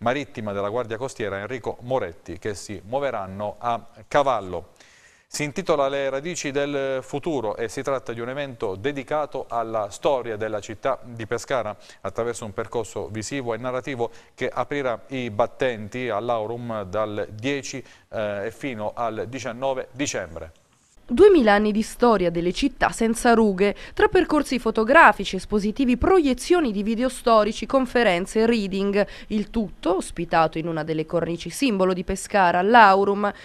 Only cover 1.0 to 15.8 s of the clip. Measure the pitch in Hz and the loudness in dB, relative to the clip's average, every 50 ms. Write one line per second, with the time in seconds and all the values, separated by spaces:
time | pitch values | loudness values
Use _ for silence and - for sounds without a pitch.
1 | 135 131 - - 110 101 98 98 101 113 131 117 - 120 90 - 117 123 131 123 | -6 -8 -6 -6 -6 -4 -4 -6 -6 -8 -8 -8 -6 -8 -8 -8 -6 -4 -2 -2
2 | 101 85 85 - - - 82 - - 110 98 - - - 101 87 87 101 123 139 | -2 -4 -8 -12 -14 -14 -12 -8 -8 -8 -8 -8 -10 -12 -12 -12 -8 -6 -4 -2
3 | 143 131 120 104 95 95 95 101 104 104 - - - 120 117 107 - - - 117 | -2 -2 -4 -6 -8 -8 -8 -8 -8 -8 -8 -6 -4 -4 -4 -4 -6 -12 -20 -20
4 | 107 - - 147 139 139 123 107 98 92 90 82 85 - _ - - _ _ _ | -6 0 2 2 4 4 2 0 -2 -4 -8 -8 -8 -12 _ -20 -20 _ _ _
5 | _ _ _ _ _ _ - - 147 147 - 196 180 - 160 143 139 135 139 139 | _ _ _ _ _ _ -8 -6 -6 -4 -4 -4 0 0 2 2 2 0 0 -2
6 | 139 135 131 135 147 180 170 - - 147 131 143 143 143 143 139 135 135 135 131 | -2 -2 -4 -4 -6 -6 -8 -6 -6 -4 -2 -2 -2 -2 -2 -2 -2 -2 -4 -4
7 | 127 - - 139 - 175 151 127 110 104 - - 117 104 - 135 135 147 135 123 | -6 -6 -8 -6 -4 -2 -2 -2 -2 -2 -4 -4 -6 -6 -6 -6 -4 -2 -4 -4
8 | - - 117 117 117 123 131 147 143 135 120 - 117 101 95 95 101 143 143 139 | -4 -6 -8 -8 -8 -8 -8 -8 -8 -8 -8 -6 -6 -6 -4 -4 -4 -4 -4 -4
9 | 117 - 147 151 147 - - 135 - - 117 117 113 110 113 110 101 101 - - | -6 -4 -4 -4 -4 -4 -6 -10 -8 -6 -4 -4 -4 -2 -2 -4 -4 -4 -6 -2
10 | - 160 139 123 113 117 107 104 110 107 107 104 - - 107 - - 135 - - | 0 2 2 2 0 -4 -6 -4 -4 -4 -4 -6 -8 -10 -10 -6 -4 -4 -4 -4
11 | - 123 120 113 110 - 120 113 - - 143 120 104 104 101 - - - - - | -6 -12 -12 -12 -8 -6 -6 -6 -4 -4 -4 -4 -4 -4 -8 -12 -16 -20 -16 -12
12 | - 98 - - 117 120 113 - 120 107 95 117 113 - - 120 107 - - 107 | -10 -6 -4 -4 -4 -4 -6 -8 -10 -10 -8 -8 -8 -6 -4 -6 -6 -6 -8 -8
13 | 87 - 104 110 104 - 143 139 123 117 113 110 123 127 127 127 - 151 135 117 | -8 -8 -8 -8 -8 -6 -8 -6 -4 -4 -6 -4 -6 -6 -6 -6 -6 -6 -4 -4
14 | 120 - - - - _ _ - 127 - - 131 131 - 147 143 135 127 113 104 | -4 -6 -6 -10 -20 _ _ -6 -6 -4 -4 -4 -4 -4 -4 -4 -2 -2 -4 -4
15 | - - 135 131 123 117 104 107 117 107 - - 139 127 117 104 | -8 -8 -8 -6 -6 -4 -2 0 -2 -2 -2 -2 -2 -2 -2 -4